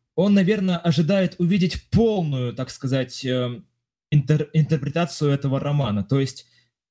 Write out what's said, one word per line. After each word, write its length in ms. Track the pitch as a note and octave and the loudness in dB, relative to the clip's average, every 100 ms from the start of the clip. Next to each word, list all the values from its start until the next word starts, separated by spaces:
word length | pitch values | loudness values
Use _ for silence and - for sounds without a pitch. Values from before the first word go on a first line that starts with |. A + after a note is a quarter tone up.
| _ - | _ -2
он, 180 | G3 | 2
наверное, 440 | G3+ F#3 G#3+ F#3+ F3 | 4 4 2 0 0
ожидает 580 | E3+ D#3 D3+ G3 F#3 - | 0 2 2 2 0 0
увидеть 520 | F3 G3 F3+ - - | 0 2 0 -2 -2
полную, 640 | - A#3 G#3+ D#3+ C3+ B2 | 2 2 2 -2 -2 -4
так 160 | A2+ B2+ | -4 -8
сказать, 540 | - C3 C3+ B2 - | -8 -4 -2 -2 -6
эм, 420 | C3 B2+ B2 A#2+ - _ _ _ _ | -4 -2 -2 -6 -14 _ _ _ _
интер-, 380 | D3 - D3+ D3+ | 0 2 0 0
интерпретацию 800 | D#3+ D3+ D#3+ A#2+ D#3+ E3+ - D3 | 0 0 0 -2 -2 -4 -2 0
этого 280 | C#3 C#3+ C3+ | 0 0 -2
романа. 440 | C#3+ D3 C3 G#2 | -2 -2 0 -2
То 160 | F#2+ C3+ | 0 0
есть, 260 | C3+ - - _ _ _ _ | 0 -4 -20 _ _ _ _